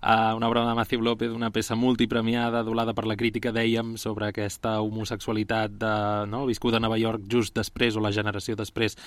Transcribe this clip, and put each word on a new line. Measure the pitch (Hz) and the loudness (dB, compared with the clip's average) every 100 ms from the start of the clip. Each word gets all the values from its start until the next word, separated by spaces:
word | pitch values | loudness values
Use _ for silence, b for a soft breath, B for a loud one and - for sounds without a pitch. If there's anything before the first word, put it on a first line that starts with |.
a | - 113 110 | 2 4 4
una | 113 117 | 2 2
obra | 117 | 2
de | 117 | 2
Matthew | 117 113 123 | 0 0 0
López, | 117 113 117 | 0 0 -2
una | 117 117 | -2 -2
peça | 113 110 113 | -2 -2 2
multipremiada, | 123 120 117 117 113 120 117 117 | 2 4 2 2 0 0 0 0
adulada | 110 113 113 | 0 0 -2
per | 110 110 | -2 -2
la | 107 | 0
crítica, | 117 110 120 | 0 0 -2
dèiem, | 113 117 113 113 113 | 0 2 2 -2 -6
sobre | - 104 104 | -6 -4 -4
aquesta | 104 101 - 113 110 | -2 -4 -4 -2 0
homosexualitat | 107 110 107 107 - 110 104 98 107 101 | -2 -4 -6 -6 -4 -2 0 0 -2 -2
de, | 110 107 104 104 104 | -2 0 0 -2 -4
no? | 113 135 | -4 -2
viscuda | 113 123 113 | -2 0 2
a | |
Nova | 113 110 | 2 0
York | 113 110 101 | 0 -2 0
just | 120 107 | 0 0
després, | - 107 - 120 110 | -2 -2 2 4 4
o | |
la | 107 104 | 0 0
generació | 104 101 - 107 | 0 -2 -4 -4
després | 104 - 110 - | -4 0 0 -2